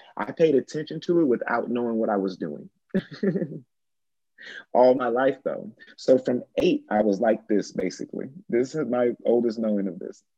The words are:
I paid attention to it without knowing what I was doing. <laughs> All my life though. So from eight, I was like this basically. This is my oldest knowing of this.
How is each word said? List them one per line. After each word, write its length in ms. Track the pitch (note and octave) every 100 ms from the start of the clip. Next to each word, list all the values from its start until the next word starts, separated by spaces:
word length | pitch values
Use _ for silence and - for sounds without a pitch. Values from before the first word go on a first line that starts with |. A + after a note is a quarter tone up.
| - -
I 140 | G#2
paid 240 | - D#3+
attention 440 | C3+ - D3+ D#3 D#3
to 200 | - E3+
it 40 |
without 440 | D3+ A2+ - A#2 G#2+
knowing 260 | A#2+ A#2+
what 140 | A2+ G#2+
I 80 | G2+
was 200 | F#2+ F2+
doing. 320 | E2+ D2 - _ _
<laughs> 720 | F#3+ - - G3 D#3+ C#3+ D3+ - _ _ _ _ _ _ _ - - -
All 220 | A#2 B2+
my 120 | B2+ A#2+
life 300 | A#2+ C#3 -
though. 280 | - G#1 - - - -
So 200 | - C3
from 260 | C3 B2 - -
eight, 220 | F3+ D3 -
I 120 | G#2+
was 180 | G#2+ G2
like 280 | A2+ A2 -
this 240 | G#2 -
basically. 560 | - F#2 - - - C3 D#3+ -
This 240 | A#2 C3+
is 140 | D#3 A#2+
my 240 | B2 B2 A2
oldest 340 | - A#2+ A#2 A2+
knowing 280 | A2 G#2 G2
of 120 | -
this. 240 | - - _